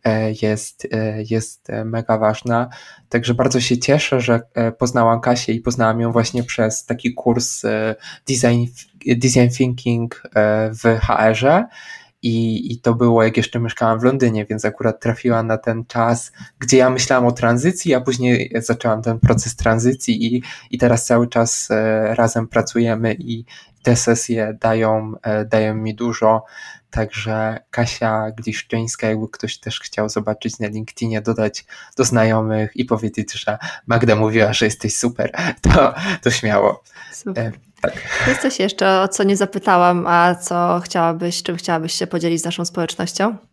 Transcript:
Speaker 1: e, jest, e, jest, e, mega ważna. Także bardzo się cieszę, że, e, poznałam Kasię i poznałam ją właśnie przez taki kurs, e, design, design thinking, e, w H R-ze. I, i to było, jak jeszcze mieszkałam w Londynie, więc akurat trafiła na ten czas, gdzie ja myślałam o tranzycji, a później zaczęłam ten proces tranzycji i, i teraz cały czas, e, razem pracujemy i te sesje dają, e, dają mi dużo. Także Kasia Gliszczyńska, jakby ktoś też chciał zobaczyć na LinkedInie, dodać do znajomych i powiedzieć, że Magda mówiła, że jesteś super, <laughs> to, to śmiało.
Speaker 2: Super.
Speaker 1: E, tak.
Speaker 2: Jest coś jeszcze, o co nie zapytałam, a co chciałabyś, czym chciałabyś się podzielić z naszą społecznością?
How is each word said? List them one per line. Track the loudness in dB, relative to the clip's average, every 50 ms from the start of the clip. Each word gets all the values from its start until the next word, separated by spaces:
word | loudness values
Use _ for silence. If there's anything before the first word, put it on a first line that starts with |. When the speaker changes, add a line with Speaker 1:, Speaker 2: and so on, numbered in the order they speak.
| _
Speaker 1:
e, | 0 0 2 0 -2 -2 -2
jest, | 0 -2 0 -2 -6 -12 -14 _ -10 -6
e, | -4 -2 -2 -4 -4 -6 -4 -2
jest, | -2 -2 -2 -4 -14 _ _ -10
e, | -8 -8 -6
mega | -6 -6 -6 0 0 0
ważna. | 2 2 0 0 0 -2 0 0 0 0 -2 -8 -20 -20 -20 -20 _ _ _
Także | -2 -2 0 0 0
bardzo | 2 2 2 2 0
się | 0 0 -2
cieszę, | 0 2 2 2 2 2 0 0 0
że, | 2 2 0 0 0 _ _
e, | -2 -2 -2
poznałam | 0 _ -2 0 2 4 4 4 4 2
Kasię | 2 0 0 0 0 -2 -4
i | -2
poznałam | -2 -4 0 2 2 2 2 2
ją | -2 2
właśnie | 2 2 0 0 -2 -4 -4
przez | -4 -2 -2 -2 -2 -2 -6 -6
taki | -8 -8 -4 -4 -6 -6
kurs, | 0 0 2 2 2 0 -4 -6 -6 -4
e, | -2 -2 -2 -2 -2 -4 -6 -12 -20 -20 -16 _
design, | -6 -2 0 2 2 2 2 0 -2 -6 -16 -20 _ _ -8 -2
design | -2 0 2 2 2 4 4 4 4 2
thinking, | 0 0 0 -2 -4 -2 -2 -2 -2 -2 -6 -8 -14 -20 -4 0
e, | 2 2 2 2 0 0 -2 -4 0 0
w | 2 2 2
H | 0 0 2 4 4
R-ze. | 4 2 4 4 4 4 4 2 -2 -10 -20 -20 -20 -20 -20 -20 _ _ _
I, | -4 -2 0 0 0 0 -2 -4 -4 -6 -10
i | -2
to | 0 0 2
było, | 4 4 4 6 6 4
jak | 4 2
jeszcze | 0 -2 0 -2 -4
mieszkałam | -4 -4 -2 0 0 0 2 4
w | 2
Londynie, | 2 2 4 2 2 2 0 -4
więc | -4 -6 -4 -4
akurat | -4 -4 0 -2 -2 -2 0
trafiła | -4 -4 -4 0 0 0 0 0 0
na | -2 -4
ten | -2 -2 -4 -4 -4 -6
czas, | _ -2 0 2 2 2 0 -4 -12 _ -20 -20 -20 _ _
gdzie | 0 4 6
ja | 6 6 6
myślałam | 4 0 0 2 2 4 4
o | 2
tranzycji, | 2 2 2 2 2 2 2 0 -2 0 0 0 0
a | 0
później | 0 -2 -4 0 2 2 2 2 0 -2 -4
zaczęłam | -6 -2 -2 -4 -2 0 -2 -2 0
ten | -2 -4 0 2
proces | 4 4 4 2 0 -4 -6
tranzycji | -2 0 2 2 4 2 0 0 0 -2 -2 -2 0 0 -2 -2
i, | -4 -4 -8 -18 -20 -12 _
i | -2
teraz | 0 2 2 2 2 2
cały | 2 2 2 2
czas, | 2 2 0 0 2 0 -6 -4 -2
e, | 0 0 2 0 0 0 0 0 2
razem | 2 2 2 2 -2 -4
pracujemy | 0 0 -2 -2 0 0 0 2 2 0 0 0 -2 -2 -2
i | -6 -8 -8 -10 -10 _ -20 -20 -20 _ _ _ _
te | 2 2
sesje | 2 4 0 0 0 0 -4 -2 -2 -2 -4 -4 -2
dają, | 0 0 2 2 2 2 0 0 -2 -6 -10 -8 -6
e, | -4 -2 -2 -2
dają | 0 2 2 2 2 -2
mi | -2 -4 -6 -4
dużo. | -4 -4 -4 -2 2 4 4 4 2 0 -8 -20 -20 -20 -20 -20 -20 _ _
Także | -4 -4 -4 -4 -6 -8 -6 -4 -2 -2 -2 -4 -4 -8 _ _
Kasia | -2 -2 -2 -2 -2 -2 -2 0 0 0 -2 -4
Gliszczyńska, | -8 -8 -8 -8 -8 -8 -8 _ -4 -4 -4 -4 -6 -4 -2
jakby | -2 -2 -2 -4 -8
ktoś | -8 -10 -8 -10 -10 -10
też | _ -10 -10 -10
chciał | -12 -10 -6 -4 -4 -2
zobaczyć | -4 -4 -4 -4 -6 -4 -6 -8 -6 -6
na | -8
LinkedInie, | -6 -6 -8 -10 -10 -8 -6 -4 -4 -4 -2
dodać | -2 -2 -2 0 -2 -2 -2 -8 -18 _ -20 -20 -20 -12 _
do | -2 0
znajomych | 2 4 4 4 4 4 2 0 0 0 -2 -2 -4 _
i | -6 -2
powiedzieć, | -2 -2 -2 -2 -4 -4 -4 -8 -6 -8
że | -6 -4 -6 -6 -6 -8 -12 -14 -12 _
Magda | 0 2 4 4 4 4
mówiła, | 4 4 2 4 4 4 4 4
że | 2 0
jesteś | 0 0 -2 -4 -4 -4
super, | -2 -2 -2 -2 -2 -4 -4 -4 -4 -4
<laughs> | -4 -4 0
to, | 2 6 6 6 6 4 2 -2 -4 -4 -6 -2
to | 0 -2
śmiało. | -2 0 0 2 2 4 4 2 0 0 _ _ _ -20 -20 -20
Speaker 2:
Super. | -20 -12 -10 -8 -6 -6 -6
Speaker 1:
E, | -6 -8 -12 _ _ _ _
tak. | -6 -6 -6 -8 -10 -8 -4 -2 0
Speaker 2:
Jest | 0 0 0
coś | -2 -4 -2 0
jeszcze, | -2 -2 0 0 2 2 4 2
o | 2
co | 0 0 0 2
nie | 2 2
zapytałam, | 2 0 -2 -2 -4 2 2 4 6 6 4 4 2 0
a | 2 4 4 4 4 2
co | 0 -4 -4 -2 0 0 0 0 -2 -4
chciałabyś, | -4 -2 0 0 0 0 -2 -4 -4 -4 -4 -6
czym | -6 -8
chciałabyś | -6 -4 -4 -4 -2 -2 -6 -4
się | -6 -6
podzielić | -4 -4 -2 -2 0 -2 -2
z | -2
naszą | -6 -6 -4 -6
społecznością? | -6 -4 -4 -4 -4 -4 -6 -6 -6 -2 -2 -2 -2 -2 -6 _ _